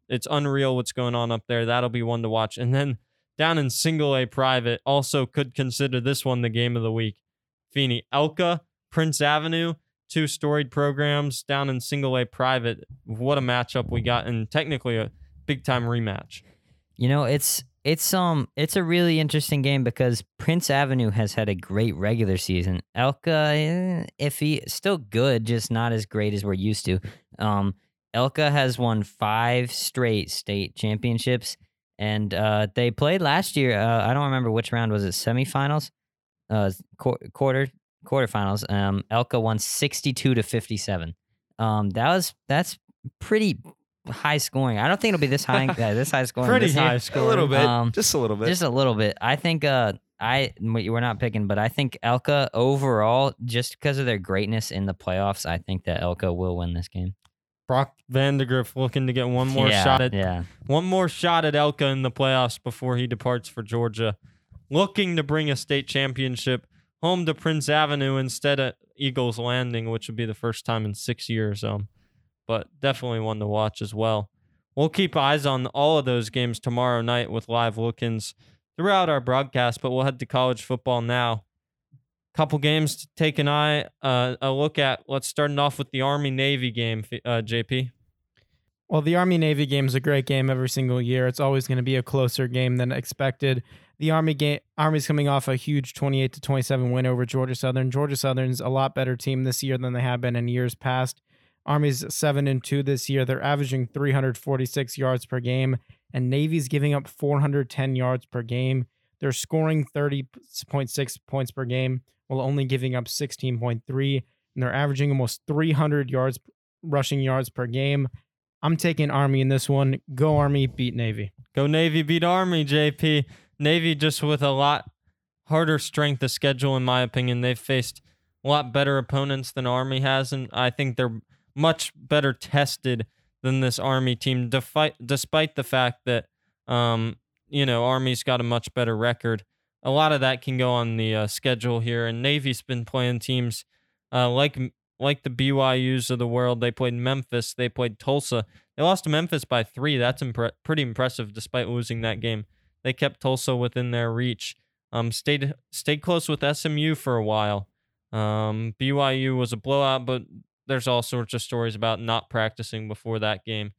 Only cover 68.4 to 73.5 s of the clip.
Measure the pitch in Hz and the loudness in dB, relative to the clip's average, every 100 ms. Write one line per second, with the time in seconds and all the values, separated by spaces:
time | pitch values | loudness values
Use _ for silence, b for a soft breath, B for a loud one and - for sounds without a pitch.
68.4 | 143 139 131 - _ - 139 127 123 113 | 0 0 -2 -6 _ -6 -4 0 -2 -2
69.4 | 120 127 123 117 113 113 - 113 113 107 | -2 -2 -2 -4 -4 -4 -6 -6 -6 -4
70.4 | 117 110 - 113 107 101 - 120 - 113 | -4 -4 -2 -2 -2 -4 -6 -6 -4 -2
71.4 | 107 101 110 104 104 _ _ _ _ _ | -2 -2 -4 -4 -6 _ _ _ _ _
72.4 | - 113 - _ 139 131 123 113 110 107 | -4 -4 -4 _ -2 -2 -2 -2 -2 -2
73.4 | 104 | -2